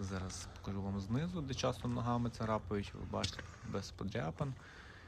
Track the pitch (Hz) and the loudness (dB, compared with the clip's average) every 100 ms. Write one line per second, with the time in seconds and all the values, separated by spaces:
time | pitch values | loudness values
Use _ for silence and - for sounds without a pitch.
0 | 98 95 92 - - - - 98 98 98 | -2 0 -2 -4 -8 -8 -4 -2 0 0
1 | 98 123 175 180 139 131 131 127 127 120 | 2 2 2 0 0 2 2 2 2 2
2 | 117 120 117 - 113 107 - 104 98 98 | 4 4 4 2 2 2 4 0 0 -4
3 | 90 104 104 - - - - 104 - - | -2 0 0 -2 -8 -8 -2 -2 -2 -4
4 | 98 120 156 - 143 127 - - - - | -2 0 0 0 0 -2 -8 -14 -14 -14